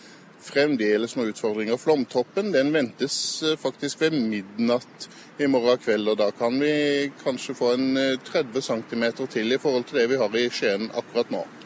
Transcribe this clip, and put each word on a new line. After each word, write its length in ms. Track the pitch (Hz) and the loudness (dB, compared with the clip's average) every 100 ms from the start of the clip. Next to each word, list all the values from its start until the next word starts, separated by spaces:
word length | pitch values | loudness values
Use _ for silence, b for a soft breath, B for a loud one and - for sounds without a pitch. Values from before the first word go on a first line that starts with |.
| B B B - | B B B -20
fremdeles 720 | - 139 147 135 107 104 113 - | -4 2 2 2 2 2 0 -2
med 160 | 113 | -4
utfordringer. 460 | 104 113 107 110 120 | -2 -2 -2 -2 0
Flomtoppen, 760 | - 156 120 131 120 - 208 | 2 2 2 -2 -2 -2 0
den 200 | 151 139 | 2 2
ventes, 680 | 156 123 - 135 - - - | 2 0 -2 -4 -2 -4 -2
eh, 140 | 156 156 | -2 -2
faktisk 440 | 139 - 143 - | -4 -4 -6 0
ved 120 | 160 | 0
midnatt 960 | 156 113 104 98 104 117 120 - - - B B B | 2 0 -2 -6 -2 0 0 -2 -18 -18 B B B
i 80 | 139 | 2
morgen 320 | 131 120 123 | 4 4 2
kveld, 300 | - 107 107 | 2 2 2
og 100 | 107 | 2
da 120 | 104 | 0
kan 280 | - 117 131 | 0 0 0
vi 540 | 147 151 147 143 143 139 | 0 2 2 0 -2 -6
kanskje 300 | - 127 - | -6 -4 -6
få 200 | 131 123 | -2 0
en, 220 | 123 131 135 | 2 2 2
eh, 200 | 135 131 | 0 -2
tredve 440 | - 175 135 120 | -2 -2 -2 -2
centimeter 640 | 131 113 - 117 117 113 135 | -2 -4 -4 -2 -2 -2 -4
til 220 | 120 110 | -2 0
i 60 | 127 | 0
forhold 280 | 156 127 120 | 0 0 0
til 120 | 143 | 0
det 100 | 117 | 2
vi 60 | 135 | 2
har 120 | 107 | 0
i 200 | 113 120 | 0 0
Skien 420 | - 117 98 110 | 0 0 0 -2
akkurat 400 | - - 117 120 | -6 -4 -2 -2
nå. 160 | 104 - - | -4 -6 -12